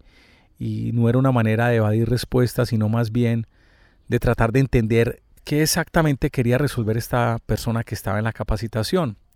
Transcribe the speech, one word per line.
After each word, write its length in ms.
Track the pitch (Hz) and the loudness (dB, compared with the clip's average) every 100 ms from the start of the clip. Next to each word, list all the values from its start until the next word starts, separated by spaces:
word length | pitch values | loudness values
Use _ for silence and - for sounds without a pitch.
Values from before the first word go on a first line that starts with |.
| _ _ _ _ _ - | _ _ _ _ _ -10
y 320 | 117 110 117 | -8 -6 -2
no 140 | 117 117 | 2 2
era 120 | 127 | 4
una 120 | 135 | 2
manera 360 | 123 110 110 120 | 2 2 2 2
de 100 | 117 | 2
evadir 320 | 107 110 113 | 2 2 0
respuestas, 600 | 120 - 127 120 - 120 | -2 0 0 0 0 -2
sino 200 | 113 107 | 0 0
más 220 | 113 117 | 0 0
bien 340 | 117 117 117 113 _ _ _ _ _ - | 0 0 -2 -6 _ _ _ _ _ -4
de 120 | 120 | -2
tratar 320 | - 113 113 | 0 2 2
de 100 | 123 | 2
entender 600 | 131 127 107 113 117 - _ _ | 2 2 2 2 2 -2 _ _
qué 180 | - 147 | -4 0
exactamente 720 | 156 175 160 170 156 139 151 | 0 0 -2 0 0 0 -2
quería 260 | - 120 123 | 0 0 2
resolver 400 | 147 - 107 113 | 0 -2 -2 -2
esta 400 | - 123 120 113 - | -2 0 0 -2 -4
persona 380 | 107 - 113 | -4 -2 -4
que 100 | - | -4
estaba 240 | 107 110 104 | -6 -4 -2
en 60 | |
la 100 | 110 | -4
capacitación. 840 | - 110 110 113 120 107 185 147 98 _ | -4 -4 -4 -4 -4 -2 -2 -2 -6 _